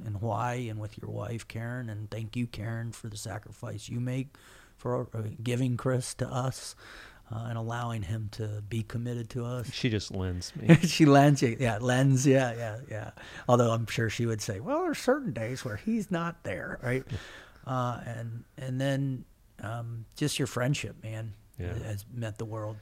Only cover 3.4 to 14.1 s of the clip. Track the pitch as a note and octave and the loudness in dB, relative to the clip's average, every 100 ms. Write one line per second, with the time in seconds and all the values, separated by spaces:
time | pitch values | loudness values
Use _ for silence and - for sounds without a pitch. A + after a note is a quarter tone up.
3.4 | - G#2 A#2 G#2 - A#2+ B2 B2+ C3 - | -10 -14 -10 -10 -6 -4 -2 -2 -4 -10
4.4 | - - - - B2+ B2 A#2+ A2+ G#2+ G#2+ | -20 -20 -20 -8 -2 -2 -2 -4 -6 -4
5.4 | A2+ A#2+ C3 A#2+ C3 B2+ - - B2 B2+ | -2 2 2 2 2 0 0 -4 -4 -2
6.4 | C3 - - - - - - - - A2+ | -2 -4 -10 -16 -18 -18 -20 -18 -8 -6
7.4 | A#2 A2+ A2+ A#2+ A#2+ A2+ G2 A2+ G#2 - | -4 -4 -4 -4 -4 -4 -4 -4 -4 -6
8.4 | G#2+ G#2+ G#2 A2+ G#2+ - A#2+ A#2+ A#2 B2+ | -6 -6 -4 -4 -2 -4 -4 -4 -4 -4
9.4 | A#2+ B2+ A2+ - B2+ G#2+ - F#2+ F#2 F2+ | -4 -4 -6 -2 2 2 0 -2 0 -2
10.4 | - - - E3 E3+ - D3+ C#3 C#3+ C#3+ | -4 2 8 8 8 6 10 10 10 8
11.4 | B2+ A2+ B2 G#2+ B2 B2+ C#3 C3 C#3 C3 | 4 2 2 2 2 4 6 6 8 6
12.4 | B2+ A#2 A#2 A2 C3+ G#2+ - - - - | 6 -2 -6 -8 -8 -8 -8 -12 -16 -6
13.4 | - B2 A#2 A2+ A2+ - A2+ | 4 6 6 4 0 0 0